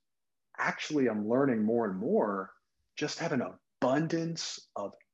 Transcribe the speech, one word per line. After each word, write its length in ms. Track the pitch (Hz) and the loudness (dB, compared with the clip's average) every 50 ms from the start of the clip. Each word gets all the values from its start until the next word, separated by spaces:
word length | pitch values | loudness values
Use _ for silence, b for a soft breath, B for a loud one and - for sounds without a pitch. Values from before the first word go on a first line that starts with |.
| _ _ _ _ _ _ _ _ _ _ - - | _ _ _ _ _ _ _ _ _ _ -8 -4
actually, 500 | 127 165 175 - - - 156 147 131 117 | -4 -2 -4 -4 -4 -2 0 2 2 2
I'm 200 | 110 107 104 107 | 2 0 0 2
learning 360 | 120 131 143 135 120 110 107 | 2 4 4 4 4 2 2
more 220 | 107 117 120 113 104 | 2 2 2 2 0
and 100 | 95 92 | 0 -2
more, 520 | 107 143 202 220 135 104 101 95 95 - - _ _ _ _ _ _ _ _ | -2 0 2 2 2 2 0 -2 -4 -8 -12 _ _ _ _ _ _ _ _
just 220 | - 147 147 - - | -6 -6 -6 -4 -4
have 120 | 156 165 151 | -4 -2 0
an 100 | 123 98 92 - - _ _ _ _ | 0 -2 -2 -6 -12 _ _ _ _
abundance 760 | - 127 131 147 165 156 165 165 165 165 165 165 - - - - - _ - | 0 2 2 2 2 2 0 -2 -2 -4 -4 -6 -8 -8 -10 -12 -14 _ -10
of 160 | - 101 98 - - _ _ | -8 -8 -8 -10 -14 _ _